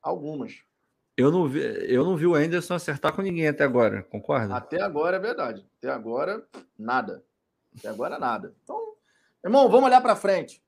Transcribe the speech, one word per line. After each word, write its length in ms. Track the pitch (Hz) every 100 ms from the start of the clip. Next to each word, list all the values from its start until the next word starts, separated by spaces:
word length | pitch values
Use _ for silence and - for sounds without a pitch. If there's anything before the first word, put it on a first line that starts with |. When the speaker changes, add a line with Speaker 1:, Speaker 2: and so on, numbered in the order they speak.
Speaker 1:
Algumas. 600 | 156 147 143 151 113 - _ _ _ _ _ -
Speaker 2:
Eu 140 | 131
não 160 | 175 156
vi, 120 | 139 131 107 -
eu 120 | 127 165
não 100 | 180
vi 100 | 170
o 100 | 160
Anderson 400 | 156 175 170 175
acertar 380 | 165 143 151
com 80 | -
ninguém 260 | 196 170 156
até 160 | 147
agora, 380 | 143 123 113 101
concorda? 520 | 95 113 - 143 107 120
Speaker 1:
Até 260 | - 165
agora 360 | 202 147 165 185
é 20 |
verdade. 460 | 208 240 131 110 _ _
Até 120 | 131
agora, 540 | 127 110 117 160 220 - - - _
nada. 460 | 110 127 104 85 _ _ _ _ _ 117
Até 120 | -
agora, 280 | 107 147 -
nada. 360 | 262 110 - _
Então, 300 | - 440 440 - _ _ _ _
irmão, 240 | 180 262 262
vamos 180 | 226 262
olhar 140 | 254
pra 140 | 247 202
frente. 480 | 196 185 156 -